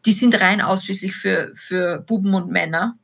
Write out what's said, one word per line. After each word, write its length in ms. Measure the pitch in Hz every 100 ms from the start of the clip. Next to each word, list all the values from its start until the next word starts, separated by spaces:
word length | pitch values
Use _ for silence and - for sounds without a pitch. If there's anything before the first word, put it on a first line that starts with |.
| -
Die 80 |
sind 260 | 208 247 226
rein 220 | 185 208
ausschließlich 520 | - 190 185 196 190
für, 380 | - 196 180 - -
für 440 | - 185 180 160
Buben 340 | 160 220 196
und 160 | 190 175
Männer. 480 | 180 165 160 226 -